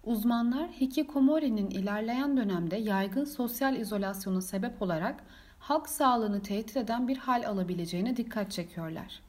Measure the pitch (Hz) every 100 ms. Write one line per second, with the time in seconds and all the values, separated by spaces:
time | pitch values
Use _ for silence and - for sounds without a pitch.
0 | - 220 240 233 233 262 339 - 262 -
1 | 294 277 269 311 285 214 196 190 196 208
2 | 226 247 285 269 202 175 170 196 214 190
3 | 196 202 285 - 233 240 269 254 214 208
4 | 196 196 196 185 185 196 240 - 190 160
5 | 202 294 - - - - - 311 311 -
6 | 277 240 214 202 202 202 220 269 220 233
7 | 247 262 254 247 226 202 180 175 170 175
8 | 220 240 233 220 196 - 170 - 160 165
9 | - -